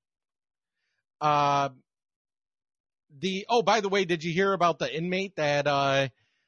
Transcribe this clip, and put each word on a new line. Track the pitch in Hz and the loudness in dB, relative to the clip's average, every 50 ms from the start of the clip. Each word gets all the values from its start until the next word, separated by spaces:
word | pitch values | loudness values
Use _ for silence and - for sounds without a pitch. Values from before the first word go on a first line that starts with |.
| _ _ _ _ _ _ _ _ _ _ _ _ _ _ _ _ _ _ _ _ _ _ _ _ | _ _ _ _ _ _ _ _ _ _ _ _ _ _ _ _ _ _ _ _ _ _ _ _
Uh, | 151 151 147 147 143 143 143 143 139 139 131 131 _ _ _ _ _ _ _ _ _ _ _ _ _ _ _ _ _ _ _ _ _ _ _ _ _ _ 151 135 | 0 0 2 2 2 2 2 0 -2 -2 -6 -10 _ _ _ _ _ _ _ _ _ _ _ _ _ _ _ _ _ _ _ _ _ _ _ _ _ _ -14 -8
the, | 143 190 190 190 208 - | -6 -6 -6 -6 -4 0
oh, | 233 240 | 0 2
by | 180 185 214 233 | 4 4 2 2
the | 202 196 | 2 0
way, | 190 202 190 | 0 0 0
did | 160 175 165 151 | 0 -2 -4 -4
you | 175 156 | -4 -2
hear | 180 196 196 196 | 0 0 0 2
about | 180 175 170 165 - | 2 2 0 0 0
the | 165 123 | -4 -4
inmate | 123 160 170 180 180 190 196 202 - | -4 -4 -4 -4 -4 -4 -4 -6 -4
that, | - 151 147 147 143 143 147 | -4 -2 0 0 0 0 0
uh, | 143 139 139 139 135 139 135 131 - _ _ _ _ _ _ | 0 2 2 2 2 2 0 -2 -4 _ _ _ _ _ _